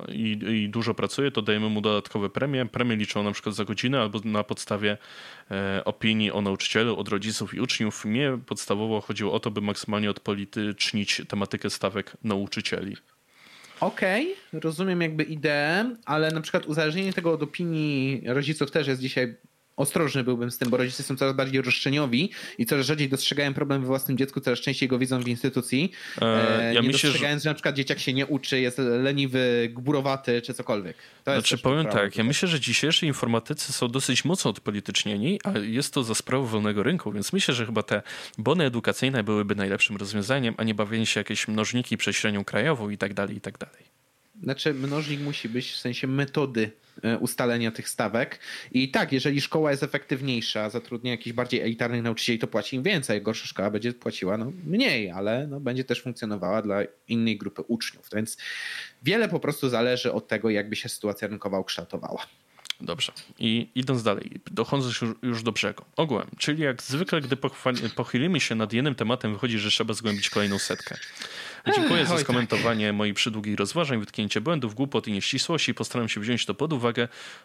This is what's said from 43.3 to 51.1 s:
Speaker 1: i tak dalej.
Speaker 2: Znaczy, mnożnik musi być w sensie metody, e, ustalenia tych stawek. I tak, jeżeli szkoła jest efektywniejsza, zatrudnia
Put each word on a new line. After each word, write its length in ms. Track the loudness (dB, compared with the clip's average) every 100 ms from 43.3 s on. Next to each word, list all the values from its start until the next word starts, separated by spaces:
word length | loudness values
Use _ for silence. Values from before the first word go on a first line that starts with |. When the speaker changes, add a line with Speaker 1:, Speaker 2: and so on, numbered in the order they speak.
| -4
Speaker 1:
i 40 |
tak 160 | -10 -12
dalej. 260 | -14 -16 -20 _ _ _ _ -10
Speaker 2:
Znaczy, 300 | -6 -2 -2
mnożnik 460 | -2 -2 -4 -4 -4
musi 280 | -4 -6 -6
być 220 | -6 -6
w 60 | -6
sensie 300 | -6 -4 -2
metody, 640 | 0 0 0 0 0 -2 -4 _ -6
e, 140 | -2 0
ustalenia 540 | 0 0 0 2 0
tych 180 | -4 -6
stawek. 500 | -2 0 0 -2 -6 -14 -14 -4
I 200 | 0 2
tak, 200 | 2 2
jeżeli 300 | 2 2 0
szkoła 300 | 0 2 2
jest 120 | 2
efektywniejsza, 840 | 0 -4 -4 -2 0 -2 -2 -2 -2
zatrudnia 420 | -4 -6 -6 -4